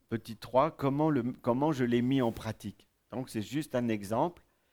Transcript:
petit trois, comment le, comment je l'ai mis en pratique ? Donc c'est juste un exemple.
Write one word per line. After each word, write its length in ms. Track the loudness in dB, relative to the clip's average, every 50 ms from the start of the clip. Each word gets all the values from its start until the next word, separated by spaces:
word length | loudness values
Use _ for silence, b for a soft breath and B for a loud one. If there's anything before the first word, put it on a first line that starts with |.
| _ -6
petit 280 | -6 -6 -4 -8 -14
trois, 340 | -14 -8 0 2 4 4 2
comment 400 | 2 -2 -2 0 2 2 2 2
le, 220 | 2 2 0 -2 -4
comment 400 | -4 0 0 0 2 2 2 2
je 120 | 2 2
l'ai 180 | 2 4 2 2
mis 180 | 2 2 2
en 120 | 2 2 0
pratique ? 540 | -2 -6 -8 -8 -8 -8 -12 -12 _ _ _ _ _ _ _
Donc 200 | -10 -10 -8 -6
c'est 120 | -6 -6 -6
juste 320 | -4 -4 -6 -4 -2 -2
un 140 | -2 0 0
exemple. 540 | 0 -2 -2 -2 -2 0 0 -2 -4 -8 -18 _ _ _ _ _